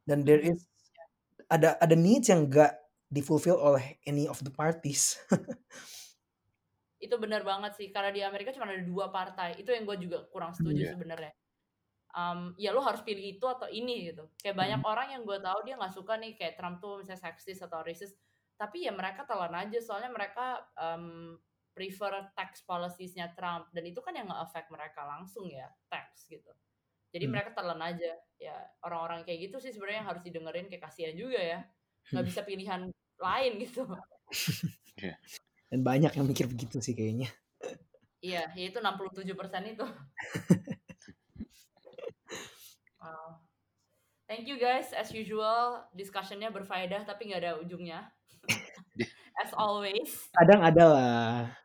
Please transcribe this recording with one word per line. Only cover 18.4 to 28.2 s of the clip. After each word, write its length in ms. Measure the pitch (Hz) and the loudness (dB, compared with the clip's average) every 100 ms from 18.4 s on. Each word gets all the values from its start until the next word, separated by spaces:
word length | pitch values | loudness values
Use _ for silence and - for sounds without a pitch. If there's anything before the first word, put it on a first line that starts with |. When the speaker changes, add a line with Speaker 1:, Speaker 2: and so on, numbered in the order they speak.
| _ | _
Speaker 2:
Tapi 280 | _ 208 339 | _ -10 -6
ya 100 | 311 | -6
mereka 300 | 196 185 190 | -4 -8 -8
telan 280 | - 214 175 | -6 -4 -2
aja, 260 | 175 202 233 | -4 -4 -6
soalnya 300 | 226 202 247 | -6 -8 -6
mereka, 540 | 233 202 - 254 247 - | -6 -6 -4 -6 -6 -10
em, 600 | - 165 165 170 165 165 165 _ _ _ | -8 -6 -6 -10 -14 -16 -18 _ _ _
prefer 440 | - 190 190 202 196 196 | -12 -10 -6 -4 -6 -10
tax 300 | - 185 - | -10 -10 -12
policies-nya 720 | - 175 175 175 180 185 170 | -6 -6 -6 -8 -14 -10 -12
Trump. 320 | 175 180 170 165 | -8 -6 -6 -8
Dan 140 | 170 | -10
itu 140 | 170 175 | -10 -10
kan 160 | 359 | -10
yang 120 | 330 202 | -10 -8
nge-affect 440 | 143 165 165 - | -8 -8 -10 -14
mereka 320 | 151 151 151 | -14 -14 -12
langsung 400 | 143 147 190 226 185 | -12 -12 -12 -14 -14
ya, 200 | 135 131 _ _ | -14 -18 _ _
tax 380 | 160 135 _ | -12 -12 _
gitu. 300 | - 151 _ _ _ _ _ _ _ | -20 -20 _ _ _ _ _ _ _
Jadi 160 | 175 190 | -6 -4
Speaker 1:
Hmm. 60 | |
Speaker 2:
mereka 180 | 214 208 | -2 -4
telan 300 | 220 180 165 | -6 -6 -4
aja. 280 | 165 175 170 165 | -6 -6 -8 -10